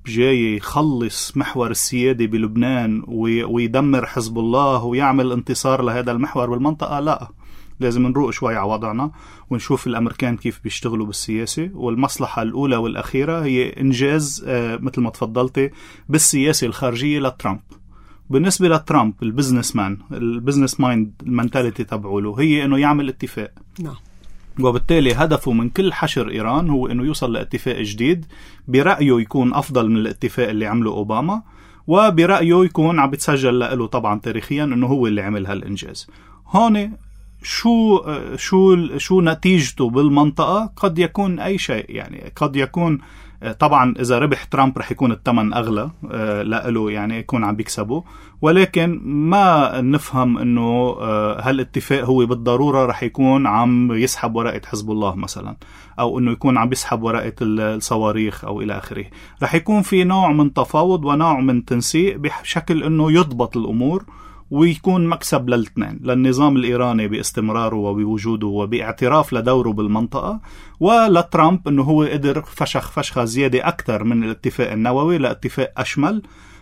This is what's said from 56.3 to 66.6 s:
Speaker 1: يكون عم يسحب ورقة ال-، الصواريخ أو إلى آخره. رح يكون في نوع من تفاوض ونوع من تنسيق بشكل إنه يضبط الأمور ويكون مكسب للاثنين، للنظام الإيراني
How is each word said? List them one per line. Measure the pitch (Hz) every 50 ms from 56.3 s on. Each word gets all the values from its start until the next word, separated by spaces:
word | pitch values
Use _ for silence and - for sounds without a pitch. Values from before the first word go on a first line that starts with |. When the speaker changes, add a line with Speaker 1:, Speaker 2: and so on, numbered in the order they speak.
Speaker 1:
يكون | 120 113 - 139 123 117
عم | 113 123
يسحب | 127 - - - 120 113 113
ورقة | 113 113 117 117 117 107 -
ال-، | 120 107 107 110
الصواريخ | 107 107 110 107 - - 120 110 110 107 107 110 110 104 - - -
أو | 104 104 107
إلى | 104 107 101 98
آخره. | - - 110 107 101 - - - - - - - 143
رح | - -
يكون | 165 160 - 214 208
في | 190 - 202 185 180
نوع | 180 190 190 190 165
من | 147 151 147 143 -
تفاوض | 139 123 - - 151 170 185 185 170 143
ونوع | 143 143 147 160 165 151 131
من | 131 131 123 120 117
تنسيق | - 127 120 117 - - 156 185 196 - -
بشكل | 143 147 - - - - - 170 - - 170 156 135
إنه | 151 160 156 156 156
يضبط | 156 170 180 147 127 120 123 - - 120
الأمور | 110 - 110 117 123 143 175 196 - - - - - - - - - -
ويكون | 139 143 165 170 160 156 - 190 185 180 170 165
مكسب | 170 160 - - 160 135 123 123
للاثنين، | 120 120 110 - - 117 101 104 107 101 120
للنظام | 127 123 127 131 131 127 131 147 147 139
الإيراني | 131